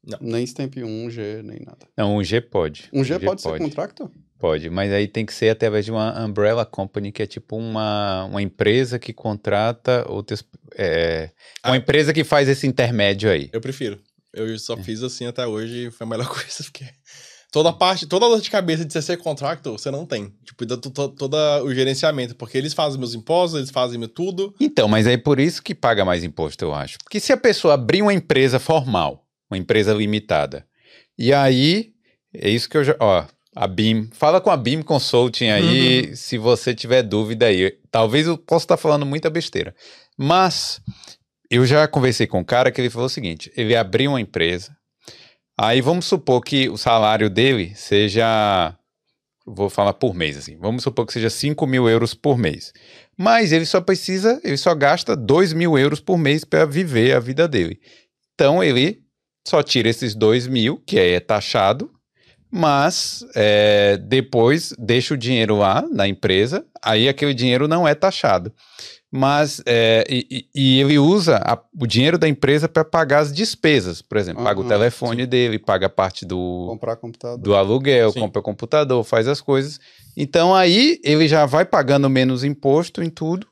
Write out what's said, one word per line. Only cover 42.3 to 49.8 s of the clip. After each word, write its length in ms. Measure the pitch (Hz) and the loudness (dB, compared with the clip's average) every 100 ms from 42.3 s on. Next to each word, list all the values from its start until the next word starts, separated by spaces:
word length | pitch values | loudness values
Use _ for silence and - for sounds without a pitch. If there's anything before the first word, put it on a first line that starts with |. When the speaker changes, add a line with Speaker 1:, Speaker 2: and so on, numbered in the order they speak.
| 92 | -2
Speaker 3:
um 40 | |
cara 260 | - 123 127 | 0 2 2
que 80 | 123 | 0
ele 100 | 123 | -4
falou 160 | 117 127 | -4 -6
o 20 | |
seguinte, 420 | 135 101 82 - - | -6 -8 -10 -12 -6
ele 180 | 110 117 | 0 0
abriu 340 | 98 113 139 | 2 0 0
uma 100 | 135 | -2
empresa, 560 | 101 - 85 90 104 - _ _ - - - _ _ - | -4 -2 -2 -2 -10 -20 _ _ -20 -20 -20 _ _ -2
aí 240 | 110 127 | 2 2
vamos 240 | 127 180 - | 2 0 0
supor 360 | 175 - 123 | -2 2 0
que 260 | - 139 131 | 0 -2 -2
o 80 | 104 | -2
salário 540 | - 113 107 110 110 | 0 2 2 2 0
dele 420 | 95 131 123 90 101 | 2 2 2 -4 -10
seja, 1000 | - 101 104 107 113 110 104 95 82 90 _ _ _ _ _ _ - | 0 0 2 2 2 2 2 2 -2 -6 _ _ _ _ _ _ -18
vou 240 | 98 101 | -6 -4
falar 240 | - | 0